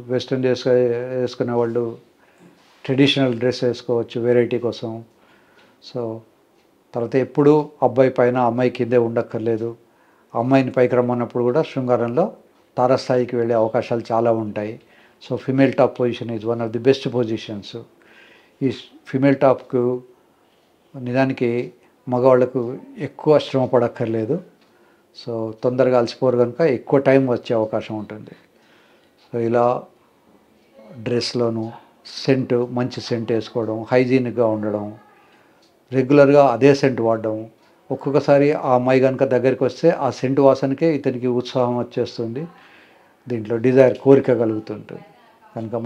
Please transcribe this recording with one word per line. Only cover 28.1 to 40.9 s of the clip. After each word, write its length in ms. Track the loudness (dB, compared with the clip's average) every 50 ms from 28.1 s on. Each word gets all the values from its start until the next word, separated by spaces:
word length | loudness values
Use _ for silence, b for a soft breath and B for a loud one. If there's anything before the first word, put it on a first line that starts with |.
| -14 -16 -18 -20 -20 -20 _ _ b b b b b b b b b b b b b b _
So, 100 | _ -6 -4
ఇలా 260 | -2 0 2 2 2 2 0 -2 -6 -14 _ _ _ _ _ _ _ _ _ _ _ _ _ _ _ _ _ -20 -20 -20 -18 -12 -6
డ్రెస్‌లోను 580 | -4 -4 -2 -2 -4 -2 -2 -2 -2 -2 -4 -6 -8 -10 B B B B _ -20 -20 -16 -6 -2
సెంట్, 300 | 0 0 0 0 0 -2 -2 -2 -2 -4 -6
మంచి 220 | -6 -6 -8 -10
సెంట్ 320 | -8 -6 -6 -4 -4 -2
వేసుకోవడం, 540 | -4 -4 -4 -4 -6 -6 -4 -4 -6 -6 -4 0
హైజీనిక్‌గా 540 | 2 2 2 2 2 0 0 -2 -2 0 0
ఉండడం, 380 | 0 0 -2 -2 -4 -4 -4 -6 -8 -12 -16 b b b b b b b b b b b b b b _ _ _ -4
రెగ్యులర్గా 520 | -2 -2 2 4 6 8 8 8 8 6 6 6 4
అదే 200 | 4 6 6 6
సెంట్ 260 | 4 2 0 0 0
వాడడం. 360 | 0 0 0 0 -2 -4 -6 -6 -10 -14 _ b b b b b _ -10
ఒక్కొక్కసారి 640 | -10 -8 -4 -2 0 0 2 4 4 4 4 2
ఆ 180 | 0 0 0 2 2
అమ్మాయి 260 | 2 4 2 2 4
కనుక 240 | 4 2 2 0 0
దగ్గరికి 400 | 0 2 2 2 0 0 0 -2
వస్తే 260 | -4 -2 0 0 0
ఆ 200 | 2 2 -2 -4 -4 -4
సెంట్ 200 | -4 -2 2 4
వాసనకే 480 | 4 4 4 4 0 -4 -2 0 0 0